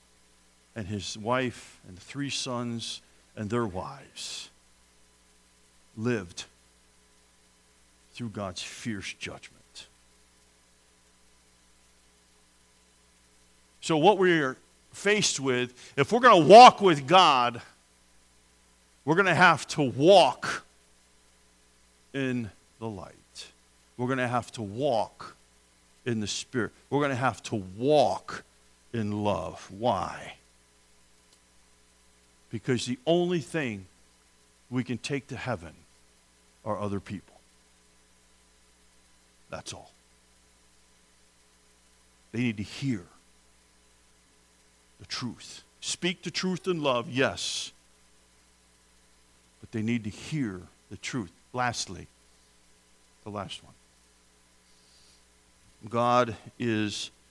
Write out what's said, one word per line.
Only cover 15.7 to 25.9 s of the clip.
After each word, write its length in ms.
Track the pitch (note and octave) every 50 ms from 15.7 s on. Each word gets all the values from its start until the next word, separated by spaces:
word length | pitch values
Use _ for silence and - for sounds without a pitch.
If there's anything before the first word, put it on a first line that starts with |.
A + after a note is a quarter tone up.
| - - - - -
if 160 | C#3+ C3+ -
we're 80 | G3+ A#3+
gonna 260 | B3+ B3 G#3 E3+ D3+
walk 360 | D3 G3 A#3 B3+ A3+ - -
with 260 | G3+ F#3 D#3 C#3+ C3+
God, 540 | C3 F3 F#3+ F3+ D#3+ C#3 B2+ A#2+ A#2+ A#2+ A2+ - - - _ _ _ _ _ _ _ _ - - _ _ - _ _ _ _ _ _ _ _ _ _ _ _ _
we're 100 | C3+ D#3+
gonna 180 | F#3 G3 F#3 D#3+
have 320 | C#3 F#3 F3 D#3 - - -
to 120 | - D3+
walk 840 | C#3+ A#2+ G#2+ B2 D3 F3 G3+ F3+ D#3 B2 B2 - - - - - - - - - - _ _ _ _ _ _ _ _ - _ _ _ _ _ _ _ _ _ _ - _ _ _ _ _ -
in 380 | C#3 C3+ B2+ B2+ B2 A2+ F#2+ - - _ _ _ -
the 100 | A2+ A2+
light. 260 | G#2 F2+ - - - - - _ - - - - - _ _ _ _ _ _ _ _
We're 140 | - B2 B2
gonna 180 | C3+ B2+ B2+
have 240 | A#2 B2 A#2+ G#2+ - -
to 80 | A#2+
walk 760 | G#2+ F#2+ G2+ A#2 D3 C#3+ A#2+ G#2+ F2+ - - - - - - - - _ _ _ _ _ _ _ _ _